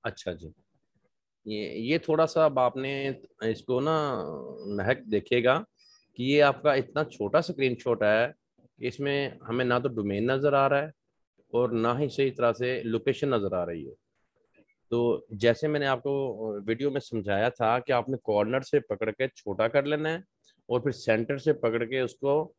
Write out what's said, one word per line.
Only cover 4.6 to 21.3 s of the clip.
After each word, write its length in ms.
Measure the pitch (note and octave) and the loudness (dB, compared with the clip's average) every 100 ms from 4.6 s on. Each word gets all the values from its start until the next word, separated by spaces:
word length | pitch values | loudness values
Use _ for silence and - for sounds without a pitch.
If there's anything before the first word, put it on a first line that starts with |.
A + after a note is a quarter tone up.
| F#2+ G2+ | -6 -2
महक 260 | G2+ C3+ - | 0 0 0
देखिएगा 540 | G#2 - B2 A#2+ C#3+ A3 _ _ _ _ - | -2 2 2 4 2 -2 _ _ _ _ -6
कि 60 | |
ये 160 | B2+ C#3+ | 2 6
आपका 320 | C#3+ C#3 D3+ C3+ | 6 4 2 2
इतना 280 | - D3 D#3 | 0 -4 -4
छोटा 340 | - G2+ D#3 | -4 0 2
स्क्रीनशॉट 640 | E3 C3+ C3 A#2+ - A2+ | 0 0 0 0 -2 2
है 240 | G#2 A2 B2 | 4 4 2
कि 600 | - _ _ _ _ A#2+ | -4 _ _ _ _ -8
इसमें 520 | - C#3 C#3+ C#3 - | -4 -2 -2 -2 -8
हमें 200 | - A#2+ B2 | -6 -2 2
ना 120 | B2 | 2
तो 100 | C3 | 0
डोमेन 400 | A#2 G2+ G2 A#2+ | -2 -2 0 0
नज़र 240 | C3+ C#3+ C#3 | 0 2 4
आ 100 | C3+ | 4
रहा 140 | C#3 | 2
है 100 | D3+ - _ _ _ _ _ | 0 -10 _ _ _ _ _
और 180 | A#2 B2 | 0 0
ना 200 | A#2 A#2 B2 | 2 0 0
ही 100 | D3 | -2
सही 220 | - C3+ | 0 -2
तरह 200 | C3 A#2+ | 2 0
से 280 | A2+ B2 B2+ | 2 -2 -2
लोकेशन 500 | A2+ A2+ A#2 C3+ C#3+ | -2 -2 0 0 0
नज़र 220 | A#2+ G2 F#2 | 0 0 -2
आ 80 | |
रही 200 | F2 E2 | -4 -6
है। 100 | C2+ - _ _ _ _ _ _ _ _ _ | -10 -16 _ _ _ _ _ _ _ _ _
तो 340 | A#2+ A#2+ A2+ - G#2+ | 0 2 0 -4 2
जैसे 320 | A#2 A#2 D#3 | 2 4 0
मैंने 180 | D3 C#3 | 0 0
आपको 680 | C3 C#3 C#3 C3+ G#2 A2 G#2 | -2 -2 -2 -2 -4 -6 -6
वीडियो 300 | G2+ A2+ C#3 | -4 -2 0
में 80 | C3+ | -2
समझाया 500 | - A#2 G2 G2 A2+ | -4 -6 -2 0 0
था 260 | - A2 B2 | 0 0 0
कि 140 | B2 | 0
आपने 240 | B2 A#2+ C3 | -2 0 -6
कॉर्नर 400 | - G#2 G#2 C3 | 0 0 2 0
से 160 | C3 - | 0 0
पकड़ 280 | - G2+ A2 | 0 -4 -4
के 160 | G#2 C3 | -2 -6
छोटा 380 | - - F#2 A2 | -6 -10 0 2
कर 180 | C#3+ C#3+ | 2 0
लेना 240 | D3+ D#3 | -2 -2
है 140 | E3 F#3+ _ _ _ - | -4 -8 _ _ _ -4
और 120 | B2 | -2
फिर 120 | C3+ | -2
सेंटर 440 | B2+ - A2 A2+ | -4 0 0 0